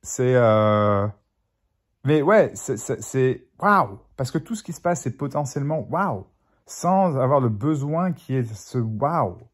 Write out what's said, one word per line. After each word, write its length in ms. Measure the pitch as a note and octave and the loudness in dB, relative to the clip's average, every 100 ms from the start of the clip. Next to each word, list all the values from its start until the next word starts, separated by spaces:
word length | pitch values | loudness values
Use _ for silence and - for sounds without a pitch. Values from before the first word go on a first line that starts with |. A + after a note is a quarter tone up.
C'est... 320 | - - B2+ | -10 -2 2
Euh... 720 | B2+ A#2 G#2+ G#2+ G#2 G#2 G2+ G#2 - _ _ _ _ _ _ _ _ | 4 6 6 4 4 2 2 -2 -6 _ _ _ _ _ _ _ _
Mais 180 | C3+ D3+ | 0 2
ouais, 300 | D3 G#3+ B2+ | 4 4 4
c'est, 220 | - - A#2 | -2 -6 -6
c'est, 260 | - G2 | -4 -8
c'est 460 | A2 C3+ C3 - _ _ | -4 0 0 0 _ _
waouh. 400 | G3 G3 A#2 G2 _ - | 2 2 2 -6 _ -8
Parce 140 | B2 | -6
que 80 | D#3+ | -6
tout 160 | - | -6
ce 80 | A3+ | -12
qui 100 | - | -10
se 80 | E3 | -4
passe, 220 | F3 F3 | -2 -2
c'est 140 | C3+ B2 | -6 -6
potentiellement 720 | C#3+ C#3+ C#3+ D3 C#3+ D#3+ G#2 | -6 -4 -4 -6 -4 -4 -4
waouh. 360 | D#3+ G3 G#2 - _ _ _ _ | -4 -2 -4 -10 _ _ _ _
Sans 500 | - E3+ F#3+ F#3 C3+ | -4 0 2 2 2
avoir 220 | B2+ C#3+ | 2 2
le 80 | B2 | 2
besoin 640 | G#2 C#3 D3+ C#3+ D#3+ F#3 | 0 -2 -2 -2 -2 -2
qui 220 | - - | -4 -4
est 100 | C3 A2+ | -4 -4
ce 240 | G#2+ - C3 | -8 -6 -4
waouh. 600 | A2+ A2 C#3+ E3 G#2+ F2 - | -4 -2 -2 0 -2 -4 -20